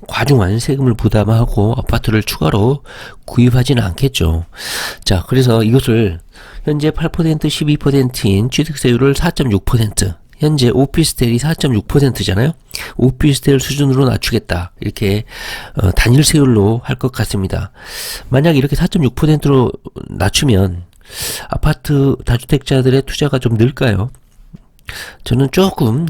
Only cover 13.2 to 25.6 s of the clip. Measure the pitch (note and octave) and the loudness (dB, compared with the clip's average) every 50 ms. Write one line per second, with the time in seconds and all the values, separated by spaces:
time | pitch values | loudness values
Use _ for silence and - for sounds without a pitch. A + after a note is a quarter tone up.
13.2 | - D3+ C#3 - - - C#3 C3 - - C3+ C#3+ C#3+ C3+ C3 C3 C#3 B2+ A2 - | 0 0 0 0 2 2 2 2 0 -2 -2 0 0 2 2 2 2 2 0 -2
14.2 | - - B2+ A2 - - F2 E2+ F2 F2+ - - - G#2 - - A2 G2 G2+ G#2+ | -2 -2 -4 -4 -4 -4 -6 -6 -6 -8 -10 -10 -8 -8 -6 -4 -2 -2 -2 -2
15.2 | A2+ - - - - - - - - - - - - F2+ - - - A2 A#2+ C#3+ | -4 -8 -14 -14 -14 -12 -12 -14 -14 -10 -4 0 0 2 2 2 4 4 4 4
16.2 | D3+ - - D3+ C#3+ C3 A#2+ G#2+ G2 G#2 A2+ A#2+ - - B2 B2 - B2+ - - | 4 4 2 2 4 4 4 4 4 2 0 -2 -4 -6 -6 -4 -4 -4 -4 -4
17.2 | A2 - - G#2 F#2+ F2+ - - - - - - - - - - - - - - | -4 -4 -2 -4 -4 -4 -4 -6 -6 -8 -10 -16 -20 -16 -14 -14 -12 -12 -14 -14
18.2 | - - - C3+ D3 E3+ D#3+ C3+ C3 C#3+ - - D#3+ F#3 - F3+ C#3 A#2+ - - | -6 -2 0 2 2 4 2 2 2 0 0 0 0 0 0 0 0 0 0 0
19.2 | - D3+ D#3 D3 - D3 C#3 C3+ A#2+ E2+ - - - - - - G1+ - - G1+ | 2 2 2 2 2 2 4 4 2 2 -2 -6 -12 -16 -16 -16 -14 -10 -4 -2
20.2 | F2+ F#2 - - D#3 C#3 A2 F#2+ G2 F#2+ F2 F2 F2 - _ _ - - - - | -2 -2 0 0 2 2 4 4 2 0 -2 -6 -12 -16 _ _ -20 -18 -14 -12
21.2 | - - - - - - - - - D#3 D3+ - - - D3+ C#3 C#3 C#3 - - | -10 -10 -10 -12 -10 -8 -4 -2 0 0 0 -2 -2 0 0 2 2 2 0 -2
22.2 | - - - A#2+ - - D#3 C#3 - - C#3 C3 B2 C3 B2+ C3+ C3 - - - | -2 -2 -2 -2 0 0 -2 0 0 0 0 2 4 4 2 2 0 -2 -4 -2
23.2 | D#3 C#3+ - C3 - A#2+ A#2 G#2+ A2+ C3 C#3+ - - B2 G2+ F#2+ G2+ B2+ - - | -2 0 0 0 0 0 2 2 2 2 0 0 0 0 0 0 -2 -4 -8 -14
24.2 | _ _ _ - - - - - _ _ _ _ _ - - - - - - - | _ _ _ -20 -20 -20 -20 -20 _ _ _ _ _ -16 -16 -14 -16 -16 -18 -10
25.2 | - - - B2 C#3 C3 - F#3 | -4 -2 0 0 0 0 0 0